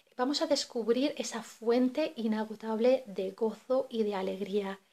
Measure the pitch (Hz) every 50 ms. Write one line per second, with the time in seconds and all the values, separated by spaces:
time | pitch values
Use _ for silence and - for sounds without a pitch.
0 | _ _ - - 254 269 285 - 330 320 294 285 - - - 240 214 214 233 254
1 | 269 302 - - 220 - - 226 220 - - - 220 226 233 254 254 254 254 294
2 | 311 - - 233 220 226 214 214 214 214 214 202 220 220 220 214 226 247 262 262
3 | 262 202 190 202 190 190 190 - 233 220 214 - - - 254 262 262 - 240 220
4 | 214 208 202 185 190 190 190 190 202 190 190 208 196 196 196 - _ _